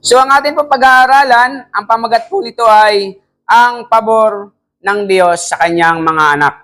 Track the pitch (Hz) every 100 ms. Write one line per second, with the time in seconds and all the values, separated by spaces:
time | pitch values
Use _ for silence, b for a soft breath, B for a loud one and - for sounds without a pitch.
0 | - 247 262 277 285 302 294 269 262 262
1 | 254 269 277 240 247 269 - 180 202 226
2 | 226 226 233 392 240 - 220 214 214 208
3 | 196 190 _ _ - 226 240 240 220 226
4 | 214 220 220 202 202 _ _ _ 196 202
5 | 202 190 175 170 - 165 170 170 165 165
6 | 160 160 151 147 143 -